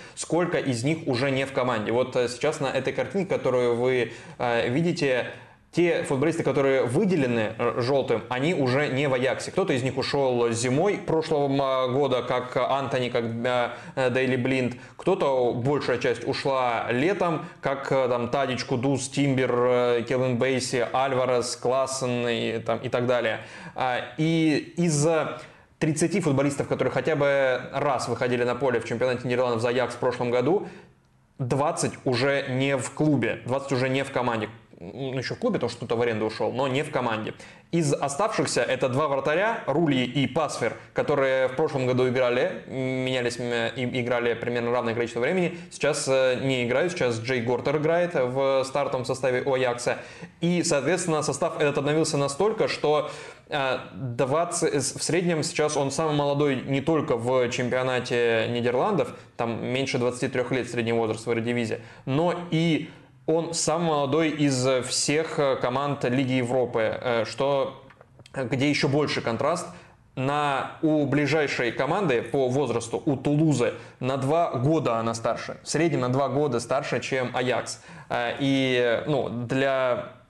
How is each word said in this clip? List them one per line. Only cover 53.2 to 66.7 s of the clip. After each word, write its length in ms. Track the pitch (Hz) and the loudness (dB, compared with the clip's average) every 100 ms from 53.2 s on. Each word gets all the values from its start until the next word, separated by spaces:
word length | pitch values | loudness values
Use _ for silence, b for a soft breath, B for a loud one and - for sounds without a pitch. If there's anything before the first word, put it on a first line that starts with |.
| B B - | B B -8
э, 280 | 147 131 - - - | -2 -2 -2 -6 -10
двадцать, 800 | 131 120 131 156 170 170 156 143 | -8 -2 0 2 0 0 0 0
в 260 | 123 - | -2 -4
среднем 380 | - 165 175 160 | -2 0 2 0
сейчас 340 | 143 - 151 147 | -2 0 0 0
он 140 | 139 | -2
самый 260 | 135 160 147 | 0 0 2
молодой 460 | 143 143 147 127 - | 2 2 2 0 0
не 140 | 135 | -2
только 360 | 139 160 147 120 | 2 0 2 0
в 320 | 120 131 120 | 2 2 2
чемпионате 960 | 123 123 127 127 127 120 123 117 113 110 | 0 -2 0 0 -2 0 2 4 2 2
Нидерландов, 560 | 120 120 127 190 185 120 B B - | 0 0 2 2 0 -2 B B -6
там 280 | 117 113 117 | -4 -2 -2
меньше 320 | 131 131 131 | -2 -2 0
двадцати 300 | 120 123 131 | 0 0 -2
трех 240 | 127 123 | 0 0
лет 180 | 131 117 | -2 -2
средний 240 | 120 113 | -2 0
возраст 320 | 117 113 110 123 | 2 0 -2 -2
в 80 | |
Эредивизии, 460 | 117 117 120 110 107 B B - | -2 0 -2 -2 -4 B B -2
но 300 | 139 175 170 - | 0 0 -2 -2
и 380 | 160 170 151 160 B B - - | 0 2 2 -2 B B -8 0
он 240 | 165 165 | 0 0
самый 340 | 165 - 160 170 | -2 0 0 2
молодой 420 | 147 139 151 160 | 2 2 2 2
из 360 | 147 143 131 127 127 120 | 2 0 2 2 2 0
всех, 500 | - - 147 156 - | -2 0 0 0 0
э, 200 | 139 123 | 0 0
команд 480 | 127 131 143 139 123 | 0 -2 -2 -2 0
Лиги 300 | 127 127 131 | 0 0 0
Европы, 600 | 120 127 120 | 0 0 0